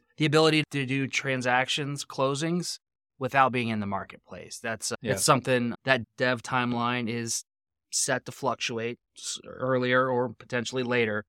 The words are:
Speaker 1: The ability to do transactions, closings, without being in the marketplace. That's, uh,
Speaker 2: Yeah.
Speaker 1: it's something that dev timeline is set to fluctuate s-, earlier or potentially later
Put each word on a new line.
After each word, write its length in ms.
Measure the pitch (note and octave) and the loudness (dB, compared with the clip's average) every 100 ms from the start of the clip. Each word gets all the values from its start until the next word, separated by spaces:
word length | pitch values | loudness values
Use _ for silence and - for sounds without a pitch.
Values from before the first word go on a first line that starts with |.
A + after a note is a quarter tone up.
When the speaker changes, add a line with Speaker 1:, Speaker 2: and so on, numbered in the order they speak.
| _ - | _ -2
Speaker 1:
The 100 | D3+ | 2
ability 360 | D#3 D#3+ D#3 D3 | 6 6 4 2
to 160 | C#3+ C3 | -2 -2
do 220 | C3+ C3+ | -2 -2
transactions, 960 | - C#3 C3 B2 B2 C3 - C#3 C#3+ | -2 -2 -2 2 2 2 -2 -4 -6
closings, 760 | - - C3+ C#3 E3 F3 D#3+ - _ _ _ _ | -8 -2 0 0 -2 -2 -4 -8 _ _ _ _
without 340 | B2+ C#3 C3 | 0 4 4
being 160 | B2 A#2 | 2 -2
in 100 | A2 | -2
the 60 | G2+ | -2
marketplace. 720 | G2 F#2+ - _ F2+ E2 - | -4 -6 -14 _ -16 -14 -10
That's, 320 | A#2 A2 - | -8 -6 -6
uh, 40 | A#2 | -6
Speaker 2:
Yeah. 120 | A#2 | -4
Speaker 1:
it's 120 | G2 | 0
something 500 | A#2+ C3+ C3+ B2+ A#2+ G#2 | 4 4 4 2 0 -2
that 180 | - C3 G#2+ - | 0 0 0 -2
dev 240 | B2+ B2 | 0 0
timeline 680 | - C3 A#2+ A#2+ A#2 B2 A2+ | -2 -2 0 0 0 -2 -2
is 360 | A#2+ A#2 - - _ _ _ _ | -4 -4 -6 -6 _ _ _ _
set 320 | - - B2+ - | -2 0 -2 -4
to 60 | |
fluctuate 680 | - C3+ A2+ - A#2 A2+ A#2+ _ - | -4 -4 -2 -4 -4 -6 -8 _ -12
s-, 220 | - - | -10 -10
earlier 640 | - - B2+ B2+ B2 B2+ C3 | -12 -6 0 2 4 4 4
or 260 | B2 B2 | 0 -2
potentially 480 | A2 - B2 A2+ C3 | -6 -6 -4 -2 -4
later 420 | B2 B2 A2 G#2+ | 0 2 2 0